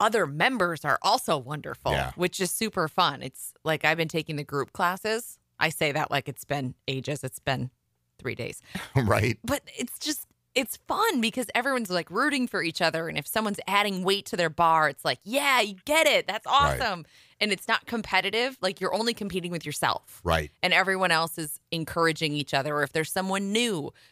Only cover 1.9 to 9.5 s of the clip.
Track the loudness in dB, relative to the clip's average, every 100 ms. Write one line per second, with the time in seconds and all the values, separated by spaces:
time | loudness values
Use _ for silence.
1.9 | 0 -2 -2 -2 0 -4 -2 -2 -2 0
2.9 | 2 2 0 -8 -12 -16 -6 -2 2 2
3.9 | 2 0 -2 -4 -6 -4 -4 -4 -2 -2
4.9 | 0 -2 -4 -6 -16 _ -2 -2 2 0
5.9 | 0 0 -2 -4 -8 -6 -4 -4 -8 -8
6.9 | -6 -6 -6 -8 -6 -4 -2 -4 -10 _
7.9 | _ _ _ -8 -8 -8 -10 -12 -12 -4
8.9 | 0 4 4 4 0 -2